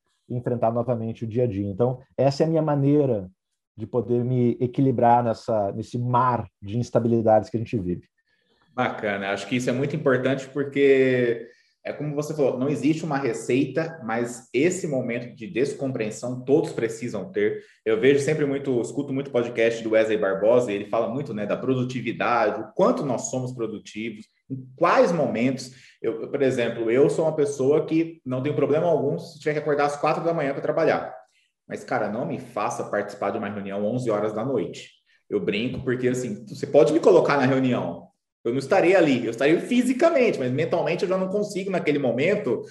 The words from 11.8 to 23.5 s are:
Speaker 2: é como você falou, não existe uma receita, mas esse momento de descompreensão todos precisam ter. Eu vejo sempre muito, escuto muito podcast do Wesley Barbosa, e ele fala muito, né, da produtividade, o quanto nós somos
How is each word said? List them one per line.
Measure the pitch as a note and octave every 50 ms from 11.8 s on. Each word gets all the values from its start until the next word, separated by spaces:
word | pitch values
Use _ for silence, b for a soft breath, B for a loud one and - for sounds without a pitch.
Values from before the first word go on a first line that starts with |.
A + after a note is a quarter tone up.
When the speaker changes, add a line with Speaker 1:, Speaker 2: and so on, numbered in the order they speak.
| -
Speaker 2:
é | -
como | - - D3 D3+ C#3+
você | C#3+ D3+ -
falou, | D3+ D3+ C3+ A#2+ B2 B2
não | C3 D3
existe | C#3+ - C3 D#3 D#3+ - F3+
uma | D#3 C#3 C#3
receita, | C#3 A#2+ G#2+ - - - B2 C3+ C#3+ - - D#3+ D#3+ D#3+ - -
mas | A#2 A2 A2+ A#2+ A#2+ A#2 - - - _ -
esse | B2+ D3+ F3+ F3+ F#3 F3+
momento | D#3 C3+ B2+ A#2+ A#2 A#2 A#2+ A#2+ - G#2
de | - A2
descompreensão | F#2+ F2 A2+ C#3 C3+ - - C#3 C3 B2+ A2+ A2 G#2+ - - B2 B2 B2+ B2+
todos | - C3 C#3 D#3+ D#3 -
precisam | - - A#2 A2 - - B2 A#2 G#2 G2 F#2 F#2
ter. | - G#2 G#2 G#2+ G#2 B B B B B B
Eu | A2 A2 G2+
vejo | A#2+ C#3 C#3+ C3+
sempre | - D#3 D3+ D3+ D3
muito, | C3+ C3+ C#3 - C#3 B2 A#2
escuto | G#2 F#2+ A2+ C3+ C#3 C3+
muito | C3 C3+ C#3 -
podcast | - - - - - A2+ A2+ A2+ - -
do | G#2+ A2
Wesley | G#2+ A2 A2 A2 G#2+
Barbosa, | F#2 G2 F#2+ F#2+ F2 G#2 A2 B2 B2 B2+ G#2
e | G2+
ele | G2+ G#2
fala | - A#2 A2+ A2+ G#2+
muito, | A#2+ C#3 D3 A#2 G#2
né, | G#2+ G#2
da | - F#2 -
produtividade, | - B2+ C3 B2+ B2 B2+ - A#2 G#2+ A#2 F#2 E2 G2 A2+ A#2+ A#2+ A2 G#2 G#2 A2
o | A2+ - -
quanto | - F#3+ A#3+ - - D#3
nós | C3+ A2+ - - -
somos | C3+ B2+ B2+ B2+